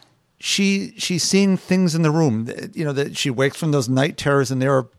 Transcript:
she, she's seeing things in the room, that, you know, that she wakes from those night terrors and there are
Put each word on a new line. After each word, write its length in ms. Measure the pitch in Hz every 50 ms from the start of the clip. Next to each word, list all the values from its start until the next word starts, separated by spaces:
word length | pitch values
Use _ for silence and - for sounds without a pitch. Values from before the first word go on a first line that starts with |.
| _ _ _ _ _ _ _ _
she, 540 | - - - - 202 196 196 196 196 240 - -
she's 240 | - - 180 165 -
seeing 340 | - - 190 196 196 185
things 380 | 175 - - 185 185 185 175 151
in 80 | 165 170
the 80 | 151
room, 340 | 147 165 160 143 110 110 113
that, 280 | 117 104 - - - -
you 80 | 156 165
know, 80 | 147 139
that 240 | 135 139 - -
she 140 | - - 143
wakes 260 | 123 110 135 139 -
from 140 | - 170 160 143
those 160 | 143 123 113
night 280 | 131 131 139 151 -
terrors 340 | - - 147 143 139 135 113
and 100 | 135 127
there 140 | 131 135 139
are 120 | 131 123 - _